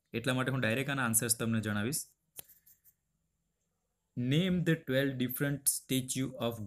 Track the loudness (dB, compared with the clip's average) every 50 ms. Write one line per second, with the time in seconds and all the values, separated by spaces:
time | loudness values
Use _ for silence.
0 | _ -8 -6 -2 0 0 0 2 0 0 0 0 0 2 0 0 0 -2 -2 0
1 | 0 2 2 2 2 2 0 0 0 0 0 0 0 0 -2 0 -2 -2 -4 -4
2 | -8 -10 _ _ _ _ -20 -20 -20 -20 -20 _ _ -20 -20 _ _ -20 _ _
3 | _ _ _ _ _ _ _ _ _ _ _ _ _ _ _ _ _ _ _ _
4 | _ _ -6 -2 0 2 2 2 4 2 2 2 2 2 2 0 0 0 2 2
5 | 2 2 0 -2 -2 -2 -2 -2 -2 -2 -2 0 -2 -2 -2 -2 -2 -2 -2 -2
6 | 0 -2 -2 -2 -2 -4 -2 -2 -2 -2 -2 -4 -2